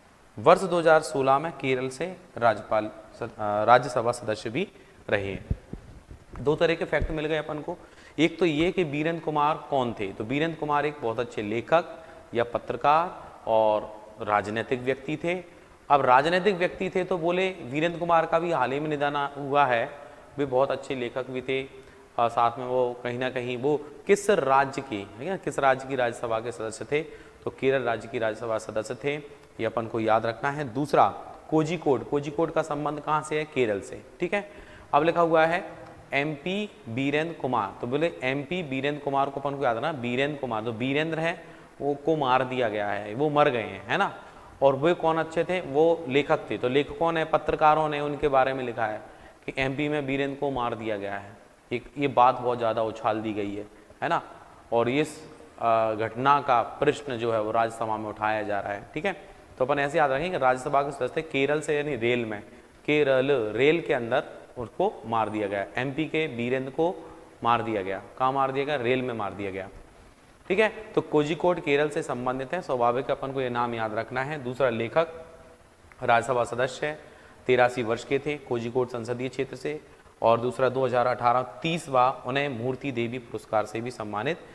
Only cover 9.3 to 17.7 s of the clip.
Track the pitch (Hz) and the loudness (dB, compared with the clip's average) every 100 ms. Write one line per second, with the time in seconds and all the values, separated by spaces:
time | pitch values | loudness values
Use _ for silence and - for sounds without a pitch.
9.3 | 151 147 156 - 139 120 107 98 98 110 | 2 2 0 -2 0 0 -2 -6 -6 -4
10.3 | 139 165 156 147 147 151 147 113 113 120 | -2 -2 -2 -2 0 0 -2 -2 -2 -4
11.3 | - 104 117 113 160 175 - - - - | -4 -4 -4 2 2 2 -10 -18 -20 -4
12.3 | 110 117 110 - 120 143 156 180 - - | -2 0 -2 -4 0 4 4 2 -6 -16
13.3 | - - 110 110 107 - - - - 104 | -8 0 4 4 2 -2 -12 -16 -8 0
14.3 | 104 101 110 110 127 123 127 - 151 170 | 2 2 -2 -2 -2 -2 -2 -4 -4 -4
15.3 | 180 175 - - - - 143 127 127 151 | -4 -8 -20 -20 -8 2 4 8 6 6
16.3 | 185 185 175 180 - 185 185 180 185 165 | 2 2 2 0 -2 -2 -2 -2 0 0
17.3 | 180 190 185 127 | 2 0 -4 -6